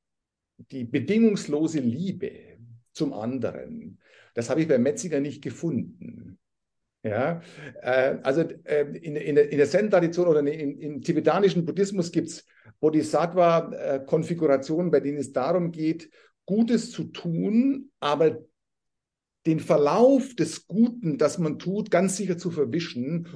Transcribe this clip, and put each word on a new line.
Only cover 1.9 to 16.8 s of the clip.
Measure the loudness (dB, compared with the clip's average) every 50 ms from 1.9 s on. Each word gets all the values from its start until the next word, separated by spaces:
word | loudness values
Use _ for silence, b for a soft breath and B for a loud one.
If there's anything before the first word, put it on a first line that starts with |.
| -2 -2 -4 -6 -6 -6 -8 -10 -10 -12 -20 -20 -20 -20 -20 -20 -20 -20 _ _
zum | -6 -4 -4 -4
anderen. | -4 -6 -6 -6 -6 -4 -6 -6 -6 -8 -12 -12 -14 -14 -14 -16 -20 b b b b b b b b
Das | -6 -4 -2
habe | 0 0
ich | 2 2
bei | 4 4
Metzinger | 4 2 0 -2 -4 -4 -2 -2
nicht | -2 -4 -6 -8
gefunden. | -10 -10 -10 -6 -6 -4 -2 -4 -4 -6 -12 -16 -18 -16 -16 -16 -18 -20 -20 _ _ _ _ _ _ _ _ _ _ _ _ _
Ja, | -8 -4 -4 -2 -2 -2 -4 -6 B B B -18 -18 -18 -16 -10
äh, | -4 0 2 2 2 2 0 -2
also, | -2 -2 0 0 0 -2 -4 -12 -6
äh, | -2 0 0 0 -2 -6 -12
in, | -10 -8 -8
in | -6 -4 2 4
der, | 4 4 4
in | 4
der | 2 2
Zen-Tradition | 4 4 2 2 4 4 4 4 2 2 2 4
oder | 4 4 4
in, | 2 0 -2 -4 -6 -8 -8 -8
im | -10 -10 -10 -8
tibetanischen | -4 -2 -2 2 2 2 2 4 4 4 2 2 -2
Buddhismus | -2 0 -2 -2 -2 0 -4 -4 -2
gibt's | -2 -4 -4 -4 -8 -16 -18 b b b b b b 0
Bodhisattva, | 0 2 2 2 0 2 0 0 0 0 2 4 4 6 6 4 2 -2
äh, | -8 -8 -4 -4 -4 -4 -2
Konfigurationen, | 0 0 0 0 0 -2 0 2 4 4 2 2 0 -2 0 0 2
bei | 2 2
denen | 2 0 -4 -4
es | -6 -4
darum | -4 -2 0 0 0 0 0 -2
geht, | -4 -4 -2 -2 -2 -4 -8 -18 b b b b b _ -6
Gutes | -2 0 0 2 2 2 0